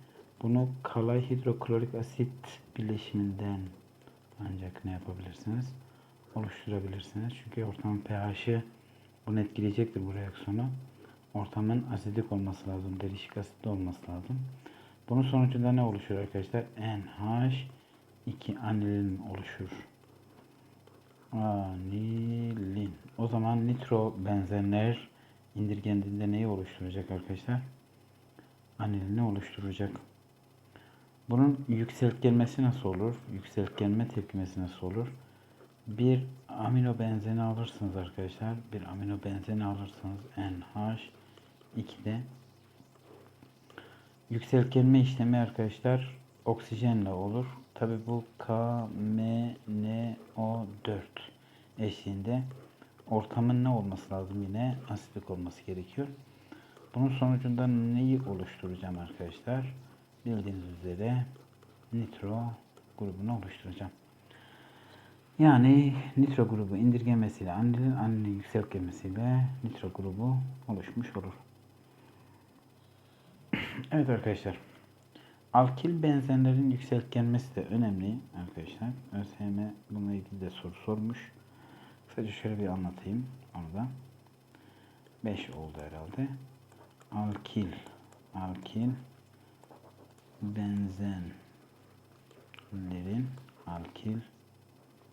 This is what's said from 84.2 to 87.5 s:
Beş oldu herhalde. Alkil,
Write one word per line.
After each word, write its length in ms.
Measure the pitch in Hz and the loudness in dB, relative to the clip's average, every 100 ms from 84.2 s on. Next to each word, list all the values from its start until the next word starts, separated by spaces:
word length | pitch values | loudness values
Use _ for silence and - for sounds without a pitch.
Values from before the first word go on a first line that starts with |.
| - - _ - - - - - - - 110 | -20 -20 _ -20 -20 -20 -20 -20 -20 -8 -4
Beş 240 | 95 - | -4 -6
oldu 280 | 67 78 78 76 | -10 -12 -12 -12
herhalde. 380 | 78 80 113 135 131 - - - - - - - | -12 -10 -6 -6 -6 -14 -20 -20 -20 -20 -20 -10
Alkil, 600 | 107 107 101 - | -4 -4 -4 -6